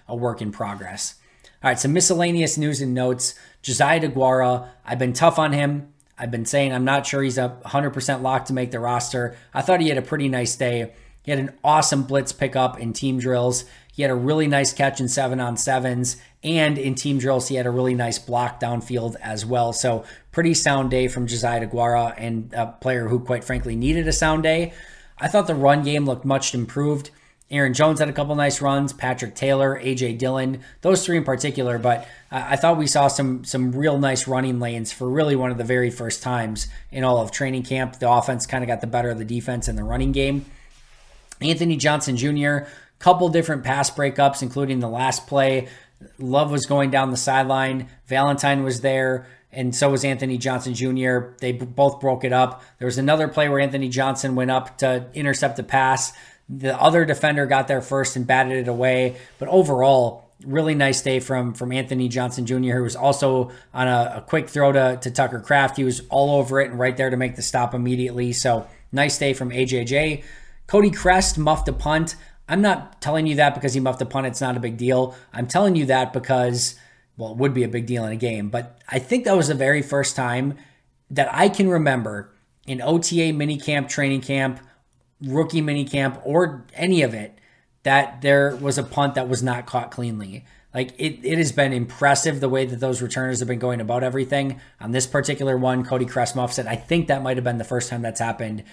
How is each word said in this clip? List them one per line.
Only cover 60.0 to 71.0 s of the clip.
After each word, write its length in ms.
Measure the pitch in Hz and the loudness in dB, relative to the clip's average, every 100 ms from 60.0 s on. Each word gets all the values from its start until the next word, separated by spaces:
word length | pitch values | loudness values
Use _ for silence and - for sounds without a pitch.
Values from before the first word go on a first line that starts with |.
| 120 - - _ | 4 -2 -14 _
really 300 | 135 139 156 | -4 0 0
nice 260 | 151 139 127 | 2 2 2
day 200 | 143 131 | 0 -2
from, 340 | 127 131 123 | 0 -2 -2
from 180 | 110 127 | -4 -4
Anthony 360 | 127 127 127 127 | -4 -2 -2 -2
Johnson 360 | 123 123 123 | 0 -2 -4
Junior, 320 | 120 127 127 123 | -2 0 0 0
who 60 | |
was 140 | 120 - | -2 0
also 540 | 139 135 139 131 127 - - | 2 2 2 2 0 -8 -14
on 160 | 127 127 | -2 0
a, 280 | 123 120 110 | 2 0 -4
a 40 | |
quick 260 | - 160 - | -2 -2 -2
throw 260 | 147 143 | 2 4
to, 260 | 139 131 127 | 6 4 2
to 100 | 123 | -4
Tucker 300 | 120 131 120 | -2 -2 -2
Kraft. 380 | - 143 135 139 | 0 2 2 2
He 60 | |
was 180 | 131 123 - | -2 -2 -2
all 280 | 135 143 143 | 2 4 2
over 220 | 123 135 | 2 0
it 100 | 135 | 0
and 80 | 123 | 0
right 200 | 127 127 | -2 0
there 100 | 131 | 0
to 80 | 127 | 0
make 200 | 127 123 | -2 -4
the 60 | |
stop 300 | - 131 120 | -4 0 0
immediately. 600 | 127 123 127 127 123 123 | 0 -2 0 -2 -2 -2
So 320 | 120 131 117 - - - | 0 0 0 -2 -16 -6
nice 240 | 135 147 139 | 0 0 2
day 160 | 143 | -2
from 200 | 135 127 | -2 -4
A 120 | 123 | -2
J 200 | 131 127 | 0 0
J. 380 | 120 139 156 151 - - - - - | 0 0 0 -4 -10 -18 -20 -20 0
Cody 240 | 202 208 | 4 4
Crest 480 | - | 4